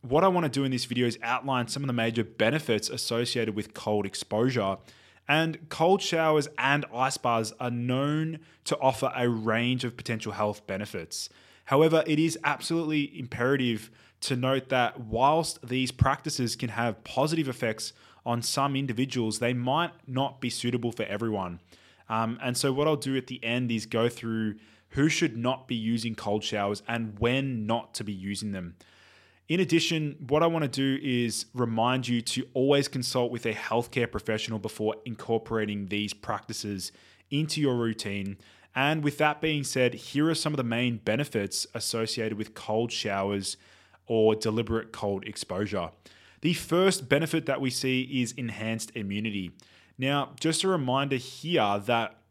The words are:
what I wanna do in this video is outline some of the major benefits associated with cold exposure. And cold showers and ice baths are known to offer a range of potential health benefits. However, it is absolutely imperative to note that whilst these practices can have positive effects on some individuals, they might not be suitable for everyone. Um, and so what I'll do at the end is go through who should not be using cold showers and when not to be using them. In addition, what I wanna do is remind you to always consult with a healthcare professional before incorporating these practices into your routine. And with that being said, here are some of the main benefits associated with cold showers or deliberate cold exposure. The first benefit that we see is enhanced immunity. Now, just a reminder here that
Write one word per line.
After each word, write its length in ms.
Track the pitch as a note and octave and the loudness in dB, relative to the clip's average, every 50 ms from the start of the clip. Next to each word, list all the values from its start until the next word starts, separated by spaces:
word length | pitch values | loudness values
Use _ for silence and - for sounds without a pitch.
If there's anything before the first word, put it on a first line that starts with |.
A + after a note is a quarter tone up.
| - | -2
what 200 | B2 B2+ D3+ F3+ | 4 4 6 6
I 60 | F#3+ | 6
wanna 200 | F3+ F3+ E3+ C#3 | 4 4 0 0
do 140 | A#2+ C#3 C#3 | 0 0 0
in 80 | C3+ | 0
this 140 | C3 B2 - | 0 -2 -2
video 200 | - B2 A#2+ B2 | -2 0 2 2
is 140 | A#2+ A2 - | 2 2 -2
outline 460 | - A#2 B2 B2+ B2+ C#3 C3 B2 A#2+ | -2 -2 -2 -2 0 0 0 0 0
some 160 | A2 - C#3 C#3+ | -2 -4 -4 -2
of 40 | |
the 60 | C3+ A#2+ | -2 0
major 300 | A#2+ A2+ A#2 A#2 A#2 A2 | 2 0 2 2 0 -2
benefits 680 | - - - G#2+ A2+ C3+ D#3 D3+ - A2+ G#2 - - | -2 0 2 4 4 4 2 2 2 0 2 2 -2
associated 680 | - A#2+ - - A#2+ A#2 B2 A#2+ - B2 A2+ A2 G#2 | -6 -6 -4 -2 0 0 0 0 0 0 -2 0 -2
with 200 | G#2+ G#2 - - | -4 -6 -6 -10
cold 320 | - - A2 G#2+ G#2+ G2+ | -6 -2 0 0 0 0
exposure. 720 | G2 - - - _ G#2 G#2+ A#2+ C3 B2 B2 G2+ G2 F#2+ - - - - - - - _ - _ | -2 -6 -8 -6 _ 0 2 2 2 2 2 0 0 -2 -4 -8 -20 -20 -20 -20 -20 _ -16 _
And 420 | - C#3+ D#3 E3 E3 D#3 - D#3+ D3+ | 2 2 4 4 0 -2 -6 -12 -14
cold 320 | - - D#3+ F3+ F#3+ G3+ | -2 2 4 4 4 4
showers 460 | - - F3 E3 D#3+ D#3+ D#3 D3+ C#3+ C#3+ - | 2 0 0 2 4 4 4 2 2 0 -4
and 280 | - A#2+ C3+ C#3+ D3 D3 - | 0 2 2 2 2 0 -4
ice 260 | - A#2+ B2+ C3+ C#3 | -2 0 0 0 0
baths 360 | - - B2 A#2 A2+ A2+ G#2 - - | 0 0 2 2 2 0 -2 -6 -6
are 100 | B2+ B2 | -6 -4
known 680 | A#2+ A#2+ A#2+ B2 B2+ C3 C#3 C#3+ D3+ D#3 D#3+ D#3+ D#3+ D#3 - - - _ _ | -4 -2 -2 0 0 0 0 0 0 -2 -2 -4 -6 -10 -14 -20 -20 _ _
to 160 | - D#3 - | -4 -4 2
offer 320 | C3+ C3+ B2+ - C#3 C3 - | 2 2 2 2 -2 -2 0
a 140 | B2+ B2 B2 | 0 0 2
range 540 | A#2 A2+ G#2+ A2 G#2+ A2+ A#2 B2 B2+ B2+ A#2+ | 0 0 0 0 2 2 2 2 0 0 -2
of 120 | B2 A2+ | -6 -8
potential 360 | - - - A#2 A2 - A2 | -8 -6 -4 -4 -4 -4 -8
health 340 | G2 G2+ G#2+ G#2 G2+ - _ | -2 -2 -2 -2 -2 -4 _
benefits. 640 | - G2 F#2+ G#2 G#2 - F#2+ E2 - - - - - _ - - - - - _ | -8 -6 -6 -6 -6 -8 -10 -10 -8 -10 -10 -10 -12 _ -20 -20 -20 -20 -20 _
However, 380 | - C#3 C#3 D#3 D#3+ D#3+ D#3+ D3+ | 2 4 6 6 6 6 4 4
it 100 | D#3+ D#3 | 2 2
is 180 | D3+ D#3+ E3 D#3+ - - | 2 2 2 0 0 0
absolutely 720 | D3 D3 B2+ - - E3 E3 E3+ D3+ D#3 D3+ C#3+ C3+ - E3 | -2 -2 0 -2 -2 -2 -2 0 0 0 0 -2 -2 -6 -10
imperative 720 | C3 B2 - - A#2+ B2+ C#3 C3+ B2+ B2 A2+ G#2+ - - - - - - _ _ | -10 -8 -4 -2 2 2 2 2 2 2 0 -2 -4 -12 -20 -20 -20 -20 _ _
to 140 | - - C3+ | -4 -4 -2
note 340 | B2 B2 C3 C3+ C3 B2+ - | 0 2 2 0 0 0 0
that 300 | C3 B2+ B2 A2 - - | 2 2 2 2 0 -6
whilst 680 | A#2+ G#2+ G#2+ A2+ B2+ C#3 D#3 E3 D#3+ - - - - | -10 -4 0 4 4 4 4 4 2 -2 -6 -10 -6
these 240 | A#2 B2 C3 C3 B2+ | -4 -2 0 0 -2
practices 640 | - - - C3+ C#3 - - D#3 - - B2+ A2+ A2+ | 2 2 4 4 4 0 -2 -6 -2 -2 -2 -2 -2
can 140 | - - A#2 | -4 -6 -4
have 340 | G#2 - A#2+ A#2+ G#2 - - | -2 0 0 0 -2 -4 -12
positive 440 | - - B2+ C#3 D#3 E3 D#3+ D3+ | -4 0 0 2 2 2 0 0
effects 460 | C3+ A#2+ - - A2+ A2 - - - - - - - - - _ | -2 -2 -2 -2 -4 -2 -4 -8 -12 -12 -16 -20 -20 -20 -10 _
on 160 | A#2+ A#2+ A#2 | -4 -2 -2
some 340 | A#2 - - C#3+ C#3 C#3 C#3 | -2 -2 0 0 0 0 0
individuals, 640 | C3+ C#3 C3 A2+ A2 C3 C3+ A#2+ B2+ A2+ A2 G#2 | -2 -2 -2 0 -2 -2 -2 0 -2 -2 -2 -2
they 160 | G#2 A#2+ A#2+ B2+ | 0 0 0 0
might 380 | B2 A#2+ B2+ C3+ D#3 E3+ E3 - - _ | 0 0 0 0 0 0 -2 -6 -14 _
not 340 | - B2+ C3 C#3 C3 C3 - | -6 -2 -2 -2 -2 -4 -4
be 80 | - A#2+ | -6 -6
suitable 420 | - - - B2 B2 A#2+ A#2 A#2+ | -4 -2 -2 -2 -2 0 -2 -4
for 120 | A2 - A2 | -4 -4 -6
everyone. 560 | G2 G2+ G2+ A2+ A2+ G#2+ G2+ F#2 F2 F2 F2 _ _ - - - - _ _ - - | -4 -4 -4 -2 -2 -2 -2 -4 -4 -8 -12 _ _ -20 -20 -20 -20 _ _ -8 -4
Um, 300 | A2+ A2+ A2+ A2+ A#2+ - | -2 0 0 -2 -4 -4
and 160 | - B2+ B2 | -4 -4 -2
so 160 | B2 - C#3 C3 | 0 0 0 2
what 140 | C3+ D3 | 2 2
I'll 80 | D#3 D#3 | 2 2
do 200 | C#3+ C#3+ C3+ C3+ | 0 -2 -2 -2
at 100 | C3 B2+ | -2 -4
the 160 | - C3 B2 - | -6 -12 -6 -4
end 280 | A2+ A#2+ B2 B2+ A#2+ | -2 0 0 0 0
is 140 | A#2 A2 G#2+ | 0 -2 -2
go 240 | A2 - A2+ A#2 A#2+ | -2 0 2 2 2
through 460 | A#2+ - - A#2 A2+ A2+ A2 G#2+ G#2 - - - - _ _ _ | 0 -2 -6 -4 -2 0 -2 -2 -4 -6 -14 -20 -20 _ _ _
who 200 | - C#3 C#3+ D#3+ | 0 2 2 2
should 280 | D3+ - E3+ D3+ A#2 | 4 2 0 0 0
not 300 | A#2 A#2 B2+ C3 C3 - | 0 0 0 -2 -2 -4
be 80 | - B2+ | -6 -4
using 400 | A2+ A2 A2+ A#2 A#2 A2 A#2+ A2 | -2 0 0 0 0 -2 -4 -6
cold 280 | - - G#2 G#2 G#2+ G#2+ | -4 -2 0 0 0 0
showers 380 | - - G#2 G2+ G2+ G#2 G2+ - | -2 -2 0 0 0 -2 -4 -4
and 320 | - A#2 A#2 A2+ A2 G2+ G2+ | -6 -4 -4 -4 -6 -4 0
when 480 | A#2 A#2 B2 C3+ C#3 C3+ B2+ A2+ G#2+ | 2 2 2 2 0 -2 -2 -2 0
not 260 | G#2+ A2+ A#2 - - - | 0 0 0 0 -6 -10
to 100 | - A2 | -8 -6
be 100 | G2+ G2+ | -6 -6
using 380 | F#2+ F#2+ G2 G2+ F#2 A2 G#2 | -6 -6 -6 -6 -4 -4 -6
them. 260 | G2 F#2+ F2+ E2+ E2+ _ - - - - - - - - _ _ _ _ _ _ | -6 -6 -8 -10 -12 _ -20 -20 -20 -20 -20 -20 -20 -20 _ _ _ _ _ _
In 100 | D#3 F3+ | 0 0
addition, 560 | F#3+ - D#3+ E3 D#3 - E3+ D#3+ D3+ D3 - - - A#2+ | 2 4 4 2 4 2 0 0 0 -2 -4 -8 -2 2
what 140 | C#3 D3+ E3+ | 4 4 4
I 40 | |
wanna 220 | E3+ E3 D#3+ D3+ C3+ | 4 4 2 -2 -2
do 280 | A#2 C3 C3+ C3+ C3+ C3+ | 0 0 0 2 0 0
is 460 | - C#3 B2+ B2 A#2+ A#2 G#2+ - - - _ | 0 0 2 2 2 0 -2 -4 -8 -8 _
remind 540 | B2 B2+ A#2 A2+ A2+ A2+ B2 B2+ C3 B2 | -2 0 0 2 2 2 2 2 0 0
you 140 | A#2 A#2+ A#2+ | 0 0 0
to 260 | A2+ - - B2+ C3 - - | 0 -2 -4 -4 -4 -2 0
always 340 | C3+ C3 C#3 C#3+ C#3+ C3+ | 2 4 6 6 4 4
consult 460 | - - C3+ A#2+ - - B2+ B2 A#2+ B2 | 2 -2 -4 -4 0 0 0 0 0 -2
with 120 | A#2 - | -4 -4
a 80 | A#2 G#2+ | -4 -4
healthcare 560 | - - - A2 A#2 A#2+ - - C3 A#2 A2+ | -4 -4 0 0 0 0 0 0 0 0 0
professional 500 | - G#2+ - - A2 G#2+ - - A2+ G#2+ | -2 -6 -2 -2 -2 -2 -2 -4 -6 -6
before 360 | F#2+ A2 - - G#2+ G#2+ G#2+ - - | -6 -8 -6 -2 -2 -2 -2 -2 -8
incorporating 840 | B2+ A2+ G#2 - - A#2 A2+ A2+ - A#2 A2 G#2+ G#2 G#2 G2+ G2+ | -12 -10 -10 -2 0 0 0 0 0 -2 -2 0 -2 -2 -6 -4
these 260 | F#2 G2+ G#2 G#2 G2+ - | -2 -2 -2 -2 -2 -4
practices 800 | - - - A2 F#2+ - - A2 - - G#2 G2+ F#2+ F2+ - _ - - - - _ _ _ | -8 -6 -6 -6 -6 -4 -8 -10 -8 -6 -6 -6 -6 -8 -10 _ -16 -20 -20 -20 _ _ _
into 280 | C#3 C#3+ D#3 D3+ - D#3+ | -2 -2 -2 0 0 0
your 160 | D3 C#3 B2 | 2 2 2
routine. 600 | A#2+ A#2 A2+ A2 A2 - G#2 G2 G2+ G2 G2 G2+ - - - - - - _ _ | 2 0 0 -2 -2 -4 -6 -4 -4 -4 -6 -8 -10 -14 -20 -20 -20 -20 _ _
And 300 | B2+ C3+ C#3+ D#3 D#3 D3 | 0 2 2 2 2 0
with 140 | D3 C#3+ | -2 2
that 240 | - D#3+ D3+ D3 D3+ | 4 2 2 2 2
being 240 | D#3+ D#3+ D#3 D3 C3+ | 0 0 0 0 -2
said, 280 | - - C3 B2+ B2 A#2+ | -2 2 4 2 2 2
here 360 | - - - - C#3+ D3+ D#3+ | -2 -12 -4 0 2 2 2
are 60 | E3 | 2
some 180 | D#3 - D#3 D3+ | 0 0 -2 0
of 40 | |
the 60 | C#3 B2 | 0 0
main 340 | A#2 A#2 A#2 B2 B2 A#2 | 0 0 2 2 0 0
benefits 680 | G#2 - - G#2+ B2 D3 - - A2 G2+ G2 - - - - _ | 0 0 0 0 0 0 -2 -2 -2 -2 -2 -4 -6 -6 -6 _
associated 640 | A2+ - - - A#2 A2+ A2 - - A2 A2 A2 | -6 -6 -4 -2 -2 -2 -2 -2 -4 -2 -4 -4
with 160 | G#2 G#2+ - - | -4 -6 -8 -10
cold 400 | - - - A2 A2 A#2 A#2+ - | -14 -6 -2 0 0 0 0 -2
showers 640 | - - G#2 G2+ G2 G2 G2+ G2+ G2+ F#2+ - - _ _ - - - - _ _ _ _ | -4 -2 -2 0 0 0 0 0 -2 -2 -4 -8 _ _ -20 -20 -20 -20 _ _ _ _
or 280 | - A#2 A2+ A2 A2 A2 | 0 4 6 6 6 6
deliberate 580 | G#2+ - A2+ G#2+ A2+ A#2 G#2 A2+ A2+ A2 - - | 4 2 0 0 0 0 0 -2 -2 -2 -6 -8
cold 320 | - - G2+ G2+ F#2+ G#2 | -4 -2 -2 -2 -4 -6
exposure. 640 | G#2+ G2+ - - _ F2+ F#2 G#2+ G2+ G2+ F#2+ F2 D#2+ - _ _ - - - - - - _ | -10 -10 -12 -8 _ -2 -2 -2 -2 -2 -2 -4 -4 -8 _ _ -20 -20 -20 -20 -20 -20 _
The 140 | - D#3+ F3 | 0 0 0
first 560 | - - - E3 F3 F#3 G3 F#3 G3 C#3 B2 | 0 -2 0 2 4 6 4 4 2 2 2
benefit 360 | C#3 C#3+ E3 D3+ - E3 - | 2 2 4 2 0 -2 0
that 120 | - C3+ B2+ | 0 -2 0
we 120 | C3+ C3 | 0 -2
see 320 | B2 - - C3 C3 B2+ C3 | -2 -2 0 0 0 0 0
is 280 | B2+ C#3 C3 B2 A2+ B2 | 0 0 0 0 0 -2
enhanced 560 | - B2+ A2+ G#2+ G2 A2+ A2+ A2+ A2 - - - | -6 -8 -8 -6 -6 -4 -4 -4 -4 -6 -8 -8
immunity. 560 | A#2+ G#2 G2 G2 G#2 G#2+ A2+ G2+ G2+ F#2+ E2+ - _ - _ - - - _ _ | -6 -6 -4 -4 -4 -4 -2 -4 -4 -6 -6 -10 _ -20 _ -20 -20 -20 _ _
Now, 320 | - C3 C3+ C#3+ C#3+ C3+ - - - | -2 0 2 2 2 0 -2 -8 -2
just 240 | - D#3+ D#3+ D#3 - | -2 0 0 2 2
a 60 | F#3+ | 2
reminder 480 | F#3+ E3+ C3+ B2+ B2+ C3+ C#3 C#3 C3+ | 2 2 2 2 2 2 2 0 -2
here 600 | B2+ C3 - - - - D#3+ F3 D3 A2 G2+ G2+ G#2 G2+ | -2 -4 -8 -14 -12 -6 0 4 4 4 4 4 0 2
that 280 | A2 A#2+ A#2 A2+ G2 - _ _ _ | 2 2 2 2 0 -6 _ _ _